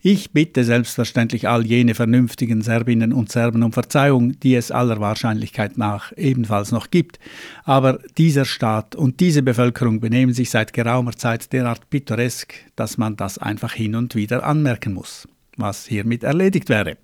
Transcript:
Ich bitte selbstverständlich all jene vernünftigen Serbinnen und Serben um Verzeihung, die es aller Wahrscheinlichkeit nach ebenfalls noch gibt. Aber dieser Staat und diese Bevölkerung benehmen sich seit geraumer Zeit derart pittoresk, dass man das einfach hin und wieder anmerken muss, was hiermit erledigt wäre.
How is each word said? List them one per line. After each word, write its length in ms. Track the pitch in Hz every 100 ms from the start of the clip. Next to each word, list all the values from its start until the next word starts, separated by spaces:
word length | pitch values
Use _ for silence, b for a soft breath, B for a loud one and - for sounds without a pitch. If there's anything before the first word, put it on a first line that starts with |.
Ich 320 | 185 196 -
bitte 320 | 151 156 -
selbstverständlich 840 | 120 120 117 - 117 - 113 113 104
all 160 | 120
jene 300 | 113 120 120
vernünftigen 680 | 110 117 123 120 - 120 113
Serbinnen 500 | 110 117 117 117 113
und 180 | 127 110
Serben 320 | - 117 117
um 100 | 117
Verzeihung, 680 | 113 117 151 139 131 120 131
die 160 | 135 127
es 160 | 113
aller 260 | 123 123 110
Wahrscheinlichkeit 800 | 104 107 117 107 107 - 104 -
nach 340 | 107 101 - -
ebenfalls 560 | 160 127 110 107 104
noch 180 | 117 -
gibt. 300 | 180 160 - B B B B
Aber 380 | - 135 131 127 - -
dieser 280 | 160 139 135
Staat 500 | - 117 110 110 -
und 240 | 143 127
diese 220 | 180 147
Bevölkerung 580 | 131 120 123 117 120 110
benehmen 320 | 110 120 127
sich 180 | 123 123
seit 220 | 117 107
geraumer 400 | - 117 123 120
Zeit 400 | 113 120 113 -
derart 360 | 131 123 113 _
pittoresk, 680 | 143 139 110 123 - - - _
dass 240 | - 110 -
man 180 | 110 104
das 220 | 98 -
einfach 360 | 110 104 117
hin 200 | - 110
und 220 | 110 120 113
wieder 280 | 104 123
anmerken 480 | - 151 147 117 -
muss, 360 | 92 - - - _ _ -
was 300 | 110 101 -
hiermit 380 | 104 101 120
erledigt 440 | - 151 190 190 -
wäre. 280 | 113 95 73